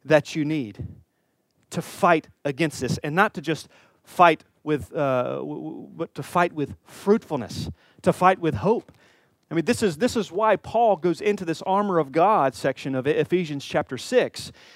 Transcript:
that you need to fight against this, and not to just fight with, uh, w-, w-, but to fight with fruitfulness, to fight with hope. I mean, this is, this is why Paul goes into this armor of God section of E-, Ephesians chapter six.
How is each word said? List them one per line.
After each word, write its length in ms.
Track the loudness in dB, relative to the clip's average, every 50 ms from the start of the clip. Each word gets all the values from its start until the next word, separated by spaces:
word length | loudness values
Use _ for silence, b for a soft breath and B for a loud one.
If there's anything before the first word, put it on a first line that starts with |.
| b
that 300 | 2 2 4 2 2 -4
you 100 | -4 -2
need 400 | -2 -2 -4 -4 -6 -8 -12 -12 -14 -14 -18 _ _ _ _ _ _ _ _ _ _ _ _ _ -10
to 100 | -8 -8
fight 460 | -8 -8 -4 2 4 4 4 4 0 -4 -12 _ -8
against 340 | -6 -2 -2 -2 -2 -2 -4
this, 200 | -4 -4 -4 -4
and 160 | -4 -2 2
not 180 | 2 2 2 0
to 80 | -6
just 280 | -6 -4 -6 -6 -6 -14 b b b b b b b
fight 400 | -4 4 6 6 6 6 4 _ _ _ _ -6
with, 300 | -4 -4 -4 -4 -6 -4
uh, 420 | -2 0 0 0 0 -2 -2 -4 -6
w-, 260 | -8 -8 -10 -10 -10
w-, 260 | -12 -12 -14 -16 -14 -12
but 180 | -12 -12 -10 -10
to 80 | -12
fight 320 | -8 -2 0 2 2 2 0
with 220 | -4 -6 -6 -6 -12 _
fruitfulness, 880 | -20 -18 -4 2 2 2 2 2 -4 -6 -6 -6 -6 -8 -8 -8 -10 -10 b b b b b b
to 100 | 0 2
fight 240 | 4 4 4 4 4
with 160 | 0 -2 -2
hope. 380 | 0 0 0 0 0 -4 _ -20 b b b b b b b b b b b
I 40 | -4
mean, 100 | -2 0
this 160 | 0 0 0
is, 160 | 0 -2 0 0
this 180 | -2 0 0
is 160 | -2 -4 -4
why 260 | -2 0 2 2 2 2
Paul 380 | 0 -2 0 2 4 4 4
goes 260 | 2 2 -2 -2 0
into 220 | 0 -2 0 0 -2
this 200 | -6 -6 -4 -2
armor 340 | -2 0 0 0 2 2 0
of 140 | 0 0
God 420 | 2 2 4 4 4 4 2 2 0
section 400 | -2 -2 -4 -4 -4 -4 -4 -4
of 140 | -2 0 0
E-, 40 |
Ephesians 540 | 0 0 0 0 0 -2 -2 -2 -6 -8 -8
chapter 320 | -4 -4 -4 -4 -4 -8 -10
six. 540 | -6 0 2 2 2 0 -2 -10 -14 -14 -16 b b b b